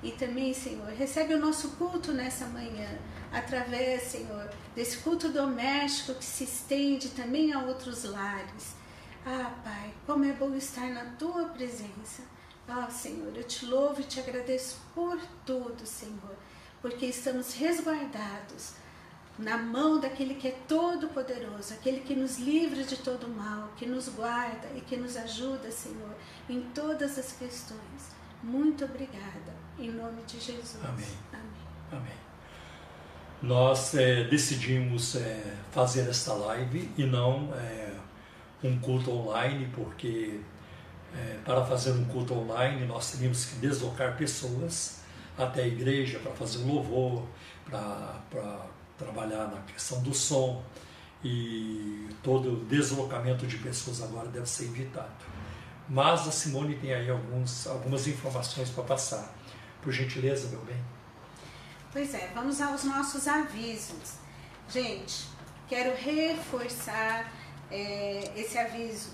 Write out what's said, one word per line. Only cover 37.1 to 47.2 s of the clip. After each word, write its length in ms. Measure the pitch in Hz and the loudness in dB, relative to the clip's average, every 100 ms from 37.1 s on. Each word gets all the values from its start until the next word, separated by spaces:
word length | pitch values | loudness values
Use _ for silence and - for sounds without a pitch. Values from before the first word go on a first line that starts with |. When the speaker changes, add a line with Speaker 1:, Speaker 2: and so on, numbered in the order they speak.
| 127 120 139 147 131 | 6 6 4 2 -2
Speaker 2:
eh, 400 | 120 113 107 98 - - - - - - | -4 -4 -6 -8 -10 -16 -18 -18 -20 -2
um 160 | 131 123 | 2 2
culto 320 | 135 127 123 | 4 2 4
online, 580 | 120 110 110 127 139 127 | 2 2 2 4 2 -2
porque, 680 | 120 107 - 120 113 110 104 104 - - - - - - | -2 -6 -4 -2 0 -2 -4 -8 -14 -16 -16 -16 -16 -12
eh, 260 | - 123 110 | -6 -6 -4
para 220 | - 127 127 | 2 4 6
fazer 260 | 127 131 | 4 6
um 140 | 123 120 | 4 4
culto 300 | 123 120 120 | 2 2 0
online 500 | 113 113 127 139 123 | 0 4 4 4 0
nós 260 | 120 - | 0 -2
teríamos 340 | 135 127 120 - | 2 2 2 0
que 100 | 131 | 0
deslocar 600 | 131 131 123 120 127 123 | 2 2 0 2 0 2
pessoas 840 | 147 - 127 123 165 165 - - - - - - | 0 0 -2 0 0 -2 -4 -6 -14 -14 -14 0
até 260 | 127 127 | 0 4
a 40 | 123 | 2
igreja 520 | 117 127 139 127 - | 4 4 4 4 0
para 120 | 135 | -4
fazer 280 | - - 123 | -4 -4 0
o 80 | 127 | 4
louvor, 580 | 147 - 123 127 120 | 4 4 4 4 2